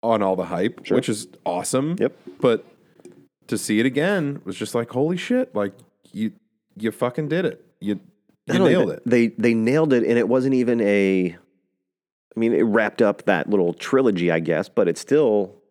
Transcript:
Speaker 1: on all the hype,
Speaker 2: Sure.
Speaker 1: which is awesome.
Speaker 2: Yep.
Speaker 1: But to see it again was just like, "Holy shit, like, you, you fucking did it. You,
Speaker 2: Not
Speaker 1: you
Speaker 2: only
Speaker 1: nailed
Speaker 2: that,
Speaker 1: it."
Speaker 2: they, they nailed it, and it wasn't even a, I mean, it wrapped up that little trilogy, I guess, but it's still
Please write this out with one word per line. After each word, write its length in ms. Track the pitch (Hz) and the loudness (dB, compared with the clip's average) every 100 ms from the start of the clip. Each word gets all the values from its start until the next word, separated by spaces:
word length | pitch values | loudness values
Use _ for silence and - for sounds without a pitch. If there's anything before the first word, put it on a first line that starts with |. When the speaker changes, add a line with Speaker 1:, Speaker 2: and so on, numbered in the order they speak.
| 117 | 0
Speaker 1:
on 140 | 113 | 0
all 120 | 98 92 | 2 0
the 100 | 85 | -2
hype, 400 | 87 101 - - | -2 -4 -4 -2
Speaker 2:
Sure. 100 | - | -2
Speaker 1:
which 140 | - | 0
is 180 | 107 - - - | -6 -8 -12 -6
awesome. 500 | 87 87 127 143 180 | -6 -4 -4 -2 -4
Speaker 2:
Yep. 160 | - - - - | -6 -6 -20 -4
Speaker 1:
But 260 | 131 113 - _ _ _ - - _ _ _ | 0 0 -4 _ _ _ -20 -20 _ _ _
to 100 | 104 | -8
see 220 | - 107 | -2 0
it 60 | 123 | 0
again 560 | 135 165 202 143 143 - | 0 -2 -2 -4 -8 -12
was 100 | 95 | -10
just 180 | 107 120 | -6 -6
like, 140 | 117 | -4
"Holy 260 | 123 147 180 | -4 -4 -4
shit, 360 | - 247 254 104 | -2 -2 -2 -4
like, 180 | 101 - - _ _ | -6 -8 -20 _ _
you, 200 | - 110 - _ _ _ - | -8 -8 -8 _ _ _ -8
you 160 | 110 | -6
fucking 360 | - 123 - 151 | -2 -4 -4 -4
did 160 | 160 135 | -2 -4
it. 180 | - _ _ | -6 _ _
You, 200 | 98 98 - _ _ _ - | -6 -6 -6 _ _ _ -2
Speaker 2:
Not 60 | 175 | 2
Speaker 1:
you 40 | |
Speaker 2:
only 100 | 185 | 4
Speaker 1:
nailed 160 | 180 - | 4 2
Speaker 2:
that, 80 | - | -2
Speaker 1:
it." 60 | - | 0
Speaker 2:
they, 220 | 120 117 | 2 2
they 240 | - 113 | 2 2
nailed 400 | 113 110 143 160 | 2 2 2 4
it, 100 | 127 | 2
and 140 | 110 120 | 4 2
it 100 | 107 | 2
wasn't 280 | 127 131 131 | 2 2 0
even 260 | 120 120 | 2 2
a, 540 | 104 101 98 95 90 82 _ _ _ _ _ _ _ _ _ - | 2 4 4 2 0 -4 _ _ _ _ _ _ _ _ _ -4
I 40 | |
mean, 140 | 113 | 0
it 100 | 92 | 2
wrapped 380 | 110 107 104 - | 2 2 0 0
up 220 | 107 101 - | 0 0 -2
that 240 | 92 - | -2 0
little 240 | 101 87 | 0 0
trilogy, 580 | 85 - 131 131 95 87 | -2 -2 2 2 2 0
I 80 | 82 | 0
guess, 300 | 80 80 - | 0 -2 -2
but 180 | - 92 | 0 0
it's 140 | 82 | -2
still 540 | - 147 143 107 95 - _ | 0 0 2 0 -2 -10 _